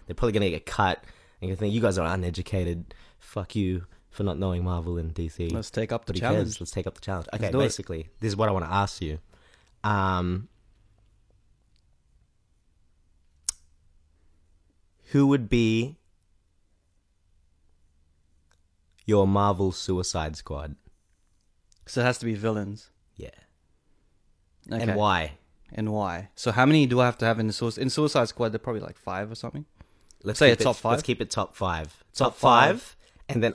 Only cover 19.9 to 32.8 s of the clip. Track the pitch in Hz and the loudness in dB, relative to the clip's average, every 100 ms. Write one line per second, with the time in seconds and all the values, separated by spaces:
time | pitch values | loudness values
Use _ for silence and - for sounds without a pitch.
19.9 | 90 90 90 78 76 - 73 73 71 _ | -2 -2 -4 -6 -8 -10 -10 -10 -14 _
20.9 | _ _ _ _ _ _ _ _ _ - | _ _ _ _ _ _ _ _ _ -8
21.9 | - 123 123 117 107 110 107 101 104 - | -2 0 0 -4 -2 -2 -2 -4 -10 -16
22.9 | _ _ - - - _ _ _ _ _ | _ _ -18 -18 -18 _ _ _ _ _
23.9 | _ _ _ _ _ _ _ - 113 117 | _ _ _ _ _ _ _ -8 -4 -2
24.9 | 101 104 87 78 71 _ _ - - 107 | 2 2 2 0 -8 _ _ -14 -6 -4
25.9 | 107 98 85 101 - 123 120 131 156 135 | -2 -4 -6 -12 -6 -2 4 6 6 6
26.9 | 123 123 - 113 113 110 - 117 - 131 | 4 2 2 0 2 0 -2 -4 -2 -2
27.9 | 156 151 147 117 - 117 107 - 110 92 | 0 2 2 0 0 -4 -2 -6 -8 -10
28.9 | - - 92 104 113 - 143 147 _ - | -12 -8 -8 -8 -10 -12 -12 -16 _ -20
29.9 | _ _ - 98 - 147 117 110 117 113 | _ _ -10 -8 6 6 6 2 2 0
30.9 | 123 139 117 107 - 95 - 92 82 80 | 0 0 -4 -4 -4 -6 -4 -4 -2 -6
31.9 | - _ - 120 - 131 120 143 226 | -14 _ -2 -2 4 6 8 6 4